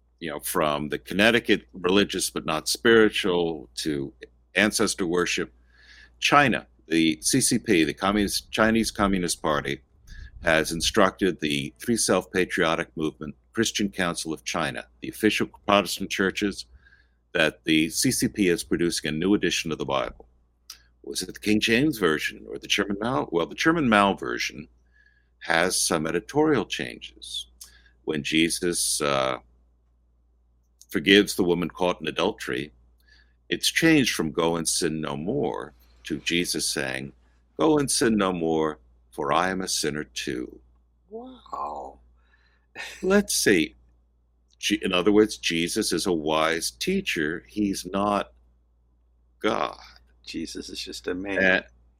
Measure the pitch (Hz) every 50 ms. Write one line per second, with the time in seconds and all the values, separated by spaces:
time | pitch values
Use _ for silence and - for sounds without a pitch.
0 | _ _ _ _ 82 80 73 73 - - - 90 78 76 73 73 76 71 71 71
1 | - - 87 92 104 117 113 120 - - 104 - - _ - 95 87 90 95 101
2 | 101 - - 90 - - - 80 - 80 78 78 - - - - - 117 113 113
3 | 110 104 - - - 95 87 87 85 82 80 71 58 - _ - - 78 73 69
4 | 69 - - _ - - _ _ _ _ - 90 104 107 - - 110 98 - -
5 | 95 82 87 90 87 - - 95 80 - _ _ _ _ _ _ - - - -
6 | - - _ _ - - 147 143 143 123 87 60 - - _ _ _ - 80 82
7 | 80 80 - - - - - 131 - - 127 113 - - 98 82 78 71 69 -
8 | 95 98 101 107 101 92 - - - - - - 107 110 113 113 110 - - -
9 | 101 98 98 90 87 85 - - - 80 76 69 65 67 69 - - _ _ _
10 | - - - - - - - - - 85 80 80 78 - 82 85 - - - 110
11 | 98 92 - - 104 92 80 - 80 73 71 71 69 64 - _ - 123 117 107
12 | - - 104 92 - - - 92 87 - - 92 85 80 80 80 80 - _ 82
13 | 78 76 - - 76 73 - _ _ _ _ 113 113 - - - 104 95 - -
14 | 92 87 85 - - 82 78 - - - - 87 78 69 62 57 - - _ _
15 | - - - - - 107 - - - - - - _ 104 101 101 87 85 - -
16 | 98 87 - - 98 92 - - 104 101 90 - - - - - _ _ _ _
17 | _ _ _ _ _ _ - 85 78 76 - - _ 82 80 78 82 80 - -
18 | - 131 120 - 131 107 - 107 101 87 85 82 - - 92 82 87 85 - -
19 | - 76 78 78 87 98 104 95 92 87 80 - - 82 76 67 73 65 69 65
20 | 58 57 - - - _ _ _ _ _ _ _ _ - - - _ _ _ _
21 | - 69 69 - 92 - - - - 104 107 107 107 113 113 120 147 156 - -
22 | 92 80 78 73 - - - - - - - - - - - 101 98 101 101 98
23 | 107 120 135 147 139 - - 85 82 107 - - - 160 165 170 143 117 107 101
24 | 101 98 90 76 69 62 60 58 - - - 71 76 - _ _ _ _ _ _
25 | _ _ _ _ _ _ _ _ - - 82 82 87 92 - - - - 92 80
26 | 78 80 76 87 - - - 147 156 156 147 113 90 - - - 69 60 58 -
27 | - - - - - - - - - - _ _ - - _ _ _ _ _ _
28 | _ - 78 76 67 - 78 78 85 82 - - 90 87 85 - - - - -
29 | 76 71 69 67 65 65 64 62 - _ _ _ _ _ _ _ _ _ _ _
30 | _ _ _ _ _ _ _ _ _ _ _ _ _ _ _ _ - _ - 98
31 | 73 98 98 104 98 - - - 95 85 85 87 85 78 - - 92 90 90 -
32 | 80 78 71 80 85 104 - - - - 62 65 71 - - _ _ _ _ _
33 | _ _ _ _ _ _ _ _ _ - 87 - - - - - 165 165 160 147
34 | 123 - - - 82 78 67 87 82 82 85 85 82 - - - 90 78 80 78
35 | 76 73 71 71 78 98 135 143 110 67 52 50 67 - - _ _ _ _ _
36 | - - 78 69 - - 85 87 87 - - 76 - - - 78 67 65 64 65
37 | 67 69 - _ _ _ _ _ _ _ _ - 151 156 151 147 143 131 - -
38 | 139 117 113 101 98 95 90 85 80 82 80 80 78 78 76 - _ _ _ _
39 | _ _ _ 85 73 69 73 82 90 92 95 92 92 90 - - - 76 73 76
40 | 76 - _ - - 73 64 62 60 - - - - _ _ _ _ _ _ _
41 | _ _ 208 226 247 262 254 233 _ - - 139 143 147 151 143 135 - - -
42 | _ _ _ _ _ _ _ _ _ _ _ _ _ _ _ - - - - -
43 | - 92 98 104 101 - - - - 120 101 82 73 - - _ _ _ _ _
44 | _ _ _ _ _ _ _ _ _ _ _ _ - - 101 80 - 101 92 90
45 | 85 107 104 107 107 107 - - - - 85 - 107 104 - 110 104 - 92 80
46 | - 98 87 80 73 78 78 78 78 80 82 85 80 - - _ - 180 190 196
47 | 190 - - 87 76 76 87 - - - - 104 104 98 90 - - 90 98 98
48 | 101 104 101 98 - - - _ _ _ _ _ _ _ _ _ _ _ _ _
49 | _ _ _ _ _ _ _ _ - 107 113 98 73 55 50 - - - - _
50 | _ _ _ _ _ - - 80 80 - - 90 - - 92 - - 92 - -
51 | - 90 90 92 98 101 98 92 95 92 92 101 - - _ _ _ _ _ _